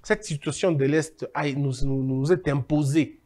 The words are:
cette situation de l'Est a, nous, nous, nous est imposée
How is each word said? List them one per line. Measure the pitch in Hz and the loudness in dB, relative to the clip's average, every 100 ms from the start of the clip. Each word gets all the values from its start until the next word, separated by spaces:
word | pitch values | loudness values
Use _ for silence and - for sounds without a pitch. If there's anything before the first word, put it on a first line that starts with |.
cette | - 214 | -2 -2
situation | - 151 151 143 190 | -2 -6 -6 -2 0
de | 156 135 | 2 2
l'Est | 156 151 - 127 | 2 0 -8 -8
a, | 139 147 | -4 -2
nous, | 135 143 127 | -2 -2 0
nous, | 135 135 | 0 0
nous | 131 131 139 | -2 -2 2
est | 180 151 | 2 2
imposée | 139 123 151 143 151 147 - | -2 0 0 2 2 0 -6